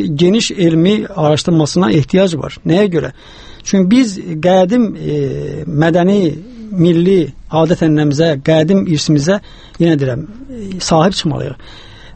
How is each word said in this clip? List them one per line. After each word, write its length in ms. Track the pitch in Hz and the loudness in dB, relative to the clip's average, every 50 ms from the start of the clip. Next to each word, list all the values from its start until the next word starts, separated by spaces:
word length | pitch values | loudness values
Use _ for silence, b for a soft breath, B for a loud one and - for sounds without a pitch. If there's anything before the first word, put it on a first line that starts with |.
| 202 190 151 | -2 -2 0
geniş 380 | 139 175 180 202 233 - - | 2 2 4 4 2 0 -2
elmi 420 | - 196 180 165 165 160 165 190 208 214 214 - - | -2 0 0 2 4 4 4 2 2 0 -2 -6 -4
araşdırmasına 720 | 170 156 147 151 147 - - 170 160 151 135 - 170 185 220 202 156 | -2 0 0 0 0 0 0 2 2 2 0 0 0 0 2 2 0
ehtiyac 380 | 135 - - 180 196 190 165 147 | 0 2 2 2 2 2 0 -4
var. 220 | - - - - - 160 | -8 -10 -12 -8 -2 0
Nəyə 180 | 160 190 214 202 170 | 2 2 2 2 0
görə? 160 | 156 139 - - B B B B B B B B B B | -2 -4 -4 -8 B B B B B B B B B B
Çünki 260 | - - 196 185 180 220 | -2 0 2 2 4 4
biz 180 | 254 262 214 190 - - 180 165 156 156 | 2 2 0 -2 -8 -10 -10 -8 -2 0
qədim, 400 | 180 185 185 185 180 226 247 233 196 - | 2 4 4 2 2 2 0 0 0 -2
e, 240 | 160 156 151 147 147 143 135 135 143 143 147 143 151 151 | -6 -6 -4 -2 -2 -2 -4 -4 -6 -8 -8 -8 -10 -8
mədəni, 540 | - - 139 160 165 165 175 175 185 202 208 190 156 147 156 180 240 254 233 226 214 | -4 -2 0 2 2 2 2 2 2 2 2 0 0 -2 -6 -12 -18 -18 -16 -14 -8
milli 640 | 208 185 165 175 170 165 175 185 196 185 156 135 - - - - | -2 2 2 2 4 2 2 2 2 2 0 -2 -6 -14 -12 -4
adət-ənənəmizə, 800 | - 160 160 156 170 - 175 160 151 151 151 147 139 143 165 165 151 135 135 | 0 0 2 2 2 2 2 2 2 2 2 0 2 2 0 0 0 -2 0
qədim 380 | - 160 156 156 160 196 196 196 185 | 0 2 2 2 2 2 0 2 0
irsimizə, 460 | 160 147 - - 156 147 139 165 196 208 B B B B B B B - | -2 -2 0 2 0 2 2 0 -2 -2 B B B B B B B 0
yenə 140 | 170 170 160 | 0 2 2
deyirəm, 280 | 143 139 131 123 131 160 - - 240 269 269 | 0 0 -2 -4 -6 -8 -12 -16 -18 -18 -16
e, 280 | 262 233 208 196 190 180 - | -14 -14 -12 -10 -10 -8 -4
sahib 300 | - 175 160 156 202 190 | 0 2 2 2 2 0
çıxmalıyıq. 380 | - - 165 135 127 131 139 131 B B B B B B B B B B B B | -2 -4 -4 -4 -4 -6 -8 -10 B B B B B B B B B B B B